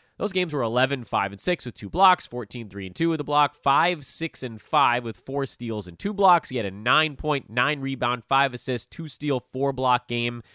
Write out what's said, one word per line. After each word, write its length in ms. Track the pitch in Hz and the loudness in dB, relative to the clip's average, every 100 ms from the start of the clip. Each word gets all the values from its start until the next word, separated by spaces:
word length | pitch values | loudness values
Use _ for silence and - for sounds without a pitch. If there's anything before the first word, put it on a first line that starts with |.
| _ - | _ -6
those 140 | 208 | -4
games 220 | 180 175 | -2 -2
were 80 | 147 | -2
eleven, 420 | 117 123 131 139 | 0 2 2 0
five, 280 | 113 107 98 | -2 -2 -2
and 100 | 98 | -2
six 240 | - - 120 | -4 -4 -6
with 80 | |
two 160 | - 101 | -10 -6
blocks, 380 | 165 190 180 - | 4 4 4 0
fourteen, 420 | 120 107 123 107 | -10 -8 -10 -10
three, 160 | 98 95 | -8 -8
and 100 | 90 | -2
two 140 | 165 | 0
with 100 | 160 | 0
a 60 | 139 | 0
block, 300 | 147 143 - | 2 2 0
five, 500 | 143 143 175 165 131 | 2 4 2 0 -6
six, 380 | - 160 - | -6 -6 -6
and 180 | 123 110 | -10 -10
five 420 | - 151 131 123 | -2 4 4 2
with 140 | 117 107 | -2 -8
four 280 | - 139 135 | -6 -4 -4
steals 420 | - 120 107 87 | -4 -4 -4 -6
and 100 | 85 | -6
two 160 | 202 | -4
blocks. 360 | 196 190 175 - | 4 6 6 4
He 80 | 127 | -4
had 80 | 101 | -4
a 60 | |
nine 440 | 98 113 147 156 135 | -2 2 4 2 -2
point, 340 | 151 143 - | -2 -2 -2
nine 320 | 117 135 147 | 0 0 0
rebound, 420 | 135 131 123 120 | -4 -2 -2 -2
five 300 | - 135 139 | 0 2 2
assist, 380 | 120 - 123 - | 0 -4 -4 -6
two 160 | - 160 | -12 -12
steal, 320 | - 147 127 | -6 -2 -2
four 340 | - 131 139 | -2 -2 -2
block 340 | 131 131 123 - | 0 2 2 0
game. 360 | 120 120 120 - | -4 -2 -4 -12